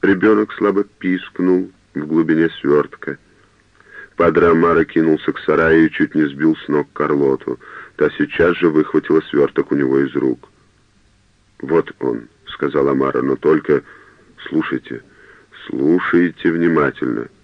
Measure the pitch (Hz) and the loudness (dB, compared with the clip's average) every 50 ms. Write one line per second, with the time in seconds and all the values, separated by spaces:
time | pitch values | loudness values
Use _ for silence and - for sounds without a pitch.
0 | - 95 98 92 90 110 110 104 107 - - - 98 101 95 98 101 - _ _ | 2 2 2 2 4 4 4 4 2 -2 -4 -2 0 0 0 0 -2 -4 _ _
1 | - 92 90 90 - - _ - 90 90 92 92 92 92 _ _ _ _ _ 85 | -4 -4 -4 -4 -6 -12 _ -2 0 2 2 2 0 -4 _ _ _ _ _ -10
2 | 76 76 80 80 82 78 82 80 82 82 - - - 69 73 73 71 67 - - | -6 -2 0 0 2 2 2 2 2 0 -2 -4 -2 2 2 2 2 -2 -8 -14
3 | - - 73 - _ _ _ _ _ _ _ _ _ _ _ _ _ _ - - | -12 -12 -12 -12 _ _ _ _ _ _ _ _ _ _ _ _ _ _ -20 -20
4 | - - _ - 85 85 80 85 85 85 82 82 82 85 82 82 80 - - 82 | -20 -20 _ 0 2 2 4 4 4 4 4 4 4 2 2 2 0 0 0 0
5 | 80 80 78 76 - - 71 - - - 76 76 82 80 80 82 82 78 - - | 2 2 0 0 -2 -6 -6 -6 -2 0 0 2 2 4 4 4 4 2 2 -2
6 | 80 76 - 78 78 71 69 69 78 80 80 - - - 73 73 71 _ _ - | -4 -2 0 -2 -2 -2 -2 -2 0 0 0 0 -4 -4 -2 -2 -2 _ _ -6
7 | 73 73 73 71 71 67 67 65 - - 62 - - - - - - - _ - | -2 -2 0 0 2 0 0 -2 -4 -8 -10 -10 -10 -20 -20 -20 -20 -20 _ -2
8 | 76 73 - - 76 73 - - 82 87 87 - 87 85 78 78 76 - - 80 | -2 -2 0 -2 -4 -4 0 0 0 0 2 2 0 2 2 2 0 2 0 -2
9 | - - 82 80 - - - 71 71 69 - - 69 - - 71 69 65 67 67 | 0 2 0 0 0 0 0 0 0 2 0 -4 -2 -2 -2 0 0 2 2 0
10 | 69 67 67 71 64 65 62 - - _ _ _ _ _ _ _ _ _ _ _ | 0 0 -2 -2 -2 -2 -2 -4 -10 _ _ _ _ _ _ _ _ _ _ _
11 | _ _ _ _ _ _ _ _ _ _ _ _ - 67 80 82 - - - _ | _ _ _ _ _ _ _ _ _ _ _ _ -6 -2 0 0 0 -2 -8 _
12 | - 65 60 57 57 - _ _ _ - - - - 71 71 73 67 69 69 67 | -6 -4 -4 -6 -8 -14 _ _ _ -20 -10 -6 -6 -2 0 0 0 2 2 0
13 | 67 67 65 62 62 67 67 - - 71 78 78 - - 76 69 - - - - | 0 0 0 -2 -2 -2 -2 0 2 2 2 2 2 0 0 0 0 -6 -20 -20
14 | - - _ _ _ _ _ _ - - 69 78 78 - - 65 - - 60 58 | -20 -20 _ _ _ _ _ _ -16 -4 -4 -4 -2 -2 -6 -8 -8 -10 -16 -16
15 | - _ _ _ - - - - _ _ - - - - - 58 67 76 85 90 | -16 _ _ _ -20 -20 -20 -20 _ _ -20 -20 -16 -10 -6 -2 0 2 2 2
16 | 87 - - 87 90 87 78 - - 87 82 85 85 85 82 80 73 67 - - | 0 0 0 0 0 0 -4 -4 -4 -2 -2 0 0 2 2 2 0 0 -2 -4
17 | - 65 57 52 58 65 _ _ | -6 -6 -6 -6 -8 -12 _ _